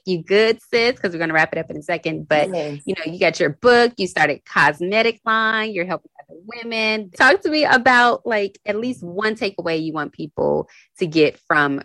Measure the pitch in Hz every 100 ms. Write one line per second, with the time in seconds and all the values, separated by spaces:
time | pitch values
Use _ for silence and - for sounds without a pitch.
0 | 190 175 170 202 220 226 _ 240 240 247
1 | 196 165 165 160 165 165 165 156 165 165
2 | 160 156 156 151 185 175 147 143 - 185
3 | 160 180 170 165 151 - 247 240 240 226
4 | 180 - 151 - - 185 147 147 180 220
5 | 226 226 226 220 220 220 220 185 180 160
6 | _ - - 160 202 233 233 220 220 214
7 | 190 - 262 392 330 302 285 254 254 247
8 | 240 - 240 214 202 _ 208 208 247 240
9 | 175 180 214 220 202 196 170 160 160 156
10 | 143 - 156 - 147 151 - - _ -
11 | 165 160 147 - _ 151 143 139